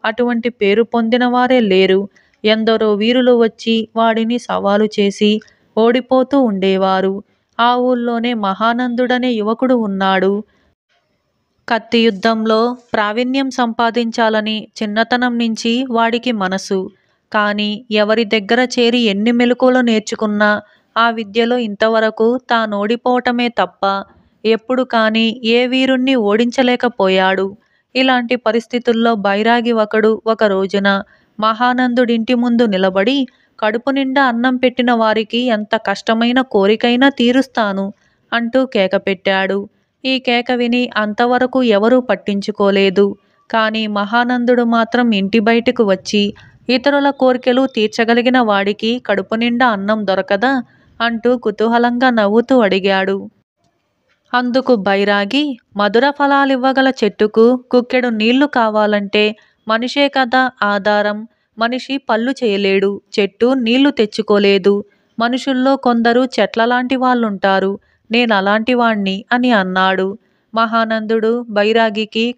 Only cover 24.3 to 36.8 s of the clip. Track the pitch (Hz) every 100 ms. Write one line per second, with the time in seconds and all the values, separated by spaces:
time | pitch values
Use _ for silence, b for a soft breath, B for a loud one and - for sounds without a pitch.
24.3 | _ 214 220 - 254 254 233 220 220 226
25.3 | 247 226 240 254 262 262 262 262 254 202
26.3 | 220 240 269 247 247 247 - 190 190 185
27.3 | 190 196 208 _ _ _ 254 262 247 233
28.3 | 247 220 226 - 240 240 226 233 220 196
29.3 | 202 220 240 240 226 214 220 220 220 226
30.3 | 226 214 190 196 202 202 196 b b b
31.3 | - 220 220 247 247 254 240 240 233 220
32.3 | 247 240 233 240 185 190 190 202 277 254
33.3 | b b - 214 226 277 269 262 269 269
34.3 | 233 254 254 254 247 247 233 220 214 220
35.3 | 233 247 214 208 220 196 202 - 226 233
36.3 | 254 254 208 196 220